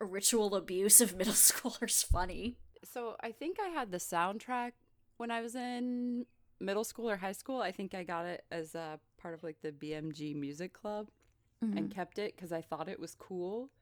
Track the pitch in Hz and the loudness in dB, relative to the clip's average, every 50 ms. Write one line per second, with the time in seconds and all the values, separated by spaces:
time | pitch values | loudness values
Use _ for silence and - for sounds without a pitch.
0 | 220 190 185 196 196 - - 226 214 202 202 196 165 - 180 185 196 214 208 - | -6 -4 -2 2 4 4 6 6 4 4 2 0 0 0 0 2 6 10 10 10
1 | 247 196 180 185 185 226 - - - - - - - 247 - - 233 208 - - | 10 8 4 2 2 4 6 8 8 8 8 6 0 -4 -4 -2 -2 2 4 4
2 | - - - 175 185 180 - - 185 233 240 - - - - - - - - 254 | 4 4 4 2 2 0 -4 -4 -4 -6 -6 -8 -14 -20 -20 -20 -18 -14 -10 -8
3 | 240 226 - - - 233 220 - 277 330 381 - 415 370 330 302 247 202 180 180 | -6 -6 -6 -6 -8 -10 -8 -6 -6 -4 -4 -2 -4 -4 -2 -4 -4 -4 -4 -6
4 | - - - 170 170 185 202 220 - - 254 247 240 240 - _ _ _ _ _ | -4 0 2 2 2 2 0 -4 -6 -4 -4 -2 -2 -4 -8 _ _ _ _ _
5 | _ _ _ - 233 233 233 233 233 233 233 254 247 247 247 240 247 247 247 247 | _ _ _ -8 -4 -2 -2 -2 -2 -4 -4 -4 -4 -4 -2 -2 -2 -2 -2 -2
6 | 247 247 240 240 247 - _ _ _ _ _ - 190 190 196 208 226 - - - | -2 -2 -2 -2 -4 -8 _ _ _ _ _ -6 -2 0 0 0 0 -2 -4 -4
7 | 226 233 208 185 185 190 202 - - - 262 254 214 180 185 - 196 190 - 190 | -2 -2 0 0 -2 -4 -4 -4 -6 -4 -2 -2 -2 -2 -2 -4 -6 -6 -6 -6
8 | 180 165 175 170 170 175 175 - - - - 170 160 160 - 165 165 156 156 156 | -6 -4 -4 -2 -2 -4 -6 -6 -8 -6 -6 -6 -6 -4 -6 -8 -6 -6 -8 -10
9 | _ _ _ _ - 175 165 160 - 165 156 _ - 156 147 143 151 151 151 151 | _ _ _ _ -10 -10 -10 -8 -8 -8 -8 _ -8 -8 -8 -6 -6 -6 -4 -4
10 | 151 160 151 151 151 151 147 147 143 139 143 151 180 185 - - - 208 208 208 | -4 -6 -6 -4 -6 -4 -4 -4 -4 -4 -4 -6 -8 -10 -10 -8 -8 -6 -6 -6
11 | 214 208 - _ _ _ _ _ _ _ _ - 233 220 202 202 208 202 202 190 | -6 -8 -12 _ _ _ _ _ _ _ _ -4 -2 0 0 0 0 -2 -2 -4
12 | 180 - - - 208 - - - 185 165 170 165 160 - 160 147 160 180 196 - | -6 -4 -4 -4 -4 -4 -6 -8 -8 -6 -4 -4 -4 -4 -6 -6 -4 -6 -8 -8
13 | 165 165 - - - - 190 180 175 185 208 226 254 269 _ _ | -10 -12 -12 -14 -12 -8 -6 -4 -4 -2 -4 -4 -6 -8 _ _